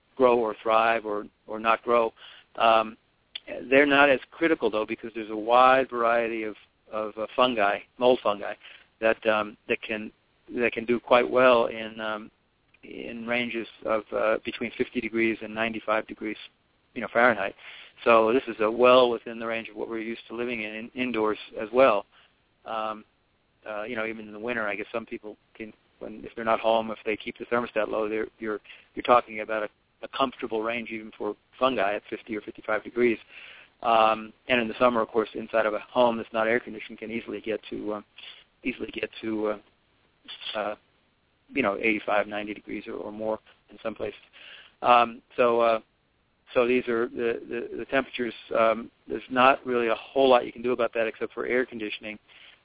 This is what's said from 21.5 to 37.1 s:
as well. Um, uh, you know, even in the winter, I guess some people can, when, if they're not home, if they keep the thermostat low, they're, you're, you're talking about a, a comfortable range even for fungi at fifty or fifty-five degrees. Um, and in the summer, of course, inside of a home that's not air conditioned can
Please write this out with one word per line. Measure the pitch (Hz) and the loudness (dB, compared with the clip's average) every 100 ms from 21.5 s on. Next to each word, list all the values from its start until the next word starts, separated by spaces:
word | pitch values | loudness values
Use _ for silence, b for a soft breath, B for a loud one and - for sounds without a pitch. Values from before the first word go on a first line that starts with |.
| - | -12
as | 107 | -2
well. | 120 135 101 - b b b _ _ 117 | 4 6 4 -2 b b b _ _ -10
Um, | 110 110 107 104 _ _ _ _ _ 110 | -6 -6 -8 -14 _ _ _ _ _ -12
uh, | 104 | -10
you | 110 117 | -8 -6
know, | 110 | -6
even | 110 107 | -8 -12
in | |
the | 107 | -10
winter, | 113 120 104 | -6 -4 -4
I | 101 | -6
guess | 104 | -8
some | 117 110 | -10 -10
people | 117 107 - _ | -12 -14 -18 _
can, | - 110 - _ - | -16 -16 -18 _ -16
when, | 113 110 | -14 -14
if | 117 - | -14 -6
they're | 113 | -2
not | 110 | 0
home, | 113 113 113 | 2 2 0
if | 107 110 | -6 -6
they | 104 | -6
keep | 117 - | -8 -12
the | 117 | -4
thermostat | 120 117 107 107 | -2 -2 -4 -4
low, | 110 107 | -2 -2
they're, | 110 - - | -4 -6 -8
you're, | 110 104 - B B - | -8 -8 -10 B B -4
you're | |
talking | - 120 - 110 | 4 4 4 -6
about | 107 110 | -6 -6
a, | 104 _ _ _ | -6 _ _ _
a | - - | -10 -4
comfortable | 135 - 120 113 | -4 -4 -6 -4
range | 110 120 113 | -4 -6 -8
even | 113 107 - | -12 -12 -8
for | 107 104 _ - | -8 -8 _ -2
fungi | 131 120 98 104 | 0 2 0 -2
at | - | -6
fifty | 110 - 104 | -12 -8 -10
or | |
fifty-five | - - - 107 107 | -10 -10 -4 -4 -4
degrees. | 120 120 107 - B B B B B | 0 2 0 -6 B B B B B
Um, | 120 113 110 110 110 - - | 2 4 4 2 -4 -12 -2
and | 123 | 0
in | 113 | 0
the | - | 2
summer, | 123 117 | 2 4
of | 107 | 0
course, | 117 107 | 0 -2
inside | - 110 113 107 | -4 -4 0 0
of | |
a | 104 | -2
home | - 127 120 113 | -2 2 2 2
that's | 104 | -4
not | 113 110 | -2 0
air | 120 | 0
conditioned | 107 110 - 110 | -2 -12 -14 -14
can | 107 | -10